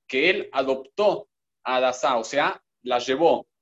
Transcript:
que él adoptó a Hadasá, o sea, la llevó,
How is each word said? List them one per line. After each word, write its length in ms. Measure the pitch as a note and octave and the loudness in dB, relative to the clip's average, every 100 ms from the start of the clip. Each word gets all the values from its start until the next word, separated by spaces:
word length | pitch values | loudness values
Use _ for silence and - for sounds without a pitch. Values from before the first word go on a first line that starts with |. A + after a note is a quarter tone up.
| - | -8
que 220 | C3 E3 | 0 0
él 200 | G3 - | 0 -4
adoptó 760 | C3+ C3+ C3 - - G#3 - - _ _ _ | -4 -2 -2 -6 0 0 0 -8 _ _ _
a 140 | B2 B2+ | -4 0
Hadasá, 400 | B2+ B2 D3+ A#2+ | 0 0 0 0
o 60 | |
sea, 400 | A2 C#3 E3 G3 _ _ | -2 -2 -2 -4 _ _
la 160 | B2 A#2+ | -2 -2
llevó, 480 | A#2 C3 E3 A#2+ - _ | 0 2 4 2 -4 _